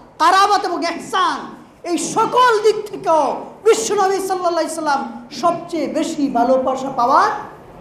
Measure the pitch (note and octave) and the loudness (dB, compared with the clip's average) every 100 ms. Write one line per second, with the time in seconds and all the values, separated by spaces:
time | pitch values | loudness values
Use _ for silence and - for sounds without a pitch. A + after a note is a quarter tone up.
0 | - - D#4+ F#4+ G4+ G4 F#4+ D#4+ E4 - | -12 0 4 4 4 2 0 -4 -4 -6
1 | - G4 F4 C4 - - - - E4+ E4+ | -4 0 0 -2 -8 -18 -20 -12 -4 -4
2 | - - A4+ A#4+ B4+ G#4+ A4 G#4+ - E4 | -2 -2 2 4 4 4 2 0 -4 -6
3 | F#4 D#4+ C4+ - - - G#4+ A4 - G4+ | 0 2 2 -4 -10 -2 2 2 2 0
4 | F#4+ F#4+ F#4+ F#4 F4+ E4+ D#4 E4 D4+ C4+ | 0 0 -2 -2 -2 0 -2 -4 -2 -2
5 | B3+ - - - E4+ - - E4 C4+ G3 | -4 -12 -16 -4 -2 -2 -4 -6 -4 -2
6 | D#4+ - C4+ A#3 B3 C4 C4 B3+ C4 - | -4 -2 0 2 2 2 0 -4 -4 -2
7 | B3 C#4+ G#4+ G#4+ - - - - | 2 4 2 -2 -10 -18 -20 -12